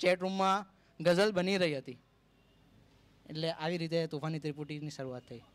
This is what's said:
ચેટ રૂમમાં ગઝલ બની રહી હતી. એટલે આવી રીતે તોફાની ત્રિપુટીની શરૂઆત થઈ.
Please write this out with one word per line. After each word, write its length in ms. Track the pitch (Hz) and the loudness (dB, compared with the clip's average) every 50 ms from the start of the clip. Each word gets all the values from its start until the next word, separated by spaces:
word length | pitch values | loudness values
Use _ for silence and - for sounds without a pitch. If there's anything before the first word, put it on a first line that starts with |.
ચેટ 200 | - 180 180 180 | 2 4 4 4
રૂમમાં 460 | 180 185 190 190 190 190 190 202 202 - _ _ _ _ _ _ 160 | 2 -2 0 2 4 4 4 2 0 -6 _ _ _ _ _ _ 4
ગઝલ 280 | 170 175 175 202 214 208 | 4 6 6 6 4 4
બની 240 | 180 180 185 202 | 2 0 2 2
રહી 220 | 190 180 165 147 135 | 2 2 2 0 -4
હતી. 200 | 127 - 123 - _ _ _ _ _ _ _ _ _ _ _ _ _ _ _ - - _ _ _ _ _ _ _ _ - | -8 -10 -16 -16 _ _ _ _ _ _ _ _ _ _ _ _ _ _ _ -20 -20 _ _ _ _ _ _ _ _ -12
એટલે 200 | 147 156 160 165 | -8 -4 -4 -4
આવી 280 | 165 - 156 160 175 175 | -4 -2 -4 -2 -2 -2
રીતે 280 | 165 160 165 170 165 | -2 -2 0 0 -2
તોફાની 320 | 160 160 147 135 156 160 156 | -2 -4 -6 -4 -4 -4 -4
ત્રિપુટીની 520 | 143 156 143 147 151 143 151 151 147 151 | -4 -6 -6 -6 -8 -10 -8 -8 -8 -10
શરૂઆત 380 | 147 - 139 131 127 123 - - | -10 -10 -10 -10 -10 -12 -12 -14
થઈ. 140 | 123 117 - - _ | -18 -18 -18 -20 _